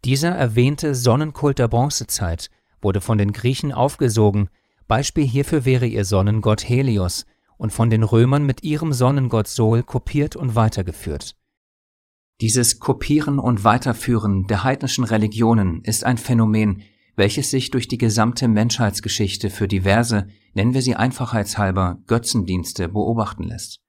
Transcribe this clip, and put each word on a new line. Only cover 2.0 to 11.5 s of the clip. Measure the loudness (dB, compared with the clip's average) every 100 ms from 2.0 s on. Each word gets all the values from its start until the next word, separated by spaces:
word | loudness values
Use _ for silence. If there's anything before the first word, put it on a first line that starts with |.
| -6 -4 -4 -4 -10 _ _ _
wurde | -2 -2
von | 0 0
den | 0
Griechen | 0 -2 -2 -4
aufgesogen, | -2 -2 0 0 4 4 4 -2 _ _ _ _
Beispiel | -2 0 0 0
hierfür | 0 0 0 2
wäre | 2 2
ihr | 0 0
Sonnengott | 2 2 2 2 0 0
Helios, | 0 2 0 0 -4 -12 _ _ _
und | -6
von | 0 2
den | 4
Römern | 4 4 4 4 0
mit | -2
ihrem | -4 -2 -2
Sonnengott | 2 2 2 0 0 -2
Sol | 0 2 2
kopiert | 0 -6 -4 -2 -2 -4
und | -2
weitergeführt. | 2 2 0 -6 -8 -8 -8 -10 _ _